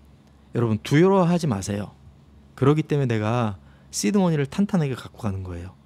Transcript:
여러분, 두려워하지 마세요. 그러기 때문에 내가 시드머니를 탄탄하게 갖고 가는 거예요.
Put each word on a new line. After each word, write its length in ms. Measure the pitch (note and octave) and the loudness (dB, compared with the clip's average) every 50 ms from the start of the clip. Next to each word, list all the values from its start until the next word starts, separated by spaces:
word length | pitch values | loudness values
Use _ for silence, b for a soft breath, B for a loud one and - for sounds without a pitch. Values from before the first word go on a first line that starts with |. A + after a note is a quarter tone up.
| - - - - _ - - - - - - | -20 -20 -20 -20 _ -20 -20 -20 -16 -8 -2
여러분, 220 | A#2+ A#2 A2+ A2 G#2 - | 0 0 0 0 -2 -2
두려워하지 640 | - C#3+ D3 F3 F#3+ G3 G3 F3+ E3 F3 E3+ E3+ | 2 4 4 6 6 4 4 4 4 2 2 0
마세요. 460 | D3+ A2 G2 F#2+ - G2+ G#2 G2+ - - - - - - - - - - - - - - | -2 -2 -2 -4 -4 -4 -4 -6 -8 -12 -18 -20 -20 -20 -20 -20 -20 -20 -20 -20 -20 -6
그러기 260 | - B2+ C3+ D3+ D#3 D3+ | 0 2 4 4 2 2
때문에 240 | - D3+ C#3+ C3+ | 0 -2 0 0
내가 500 | A#2+ A#2 G#2+ G#2+ G#2+ A#2 B2 A#2 G#2+ G2 - b b b b b b b | 0 0 0 0 0 0 0 0 -2 -4 -8 b b b b b b b
시드머니를 540 | - - G#3 G3+ G#3 F#3 F3 D#3+ D3 C#3 | -4 -2 0 2 2 2 2 2 0 -2
탄탄하게 480 | C3+ - - G3+ G#3 - F3 D3+ C#3 B2 | -2 -2 -2 -2 0 0 0 0 -2 -4
갖고 220 | - - - - - | -6 -10 -12 -12 -8
가는 260 | - G#2+ F#2+ F#2+ F#2 | -6 -6 -6 -6 -8
거예요. 300 | F2+ F2 E2+ F2+ F#2 - - _ | -10 -10 -12 -12 -14 -16 -20 _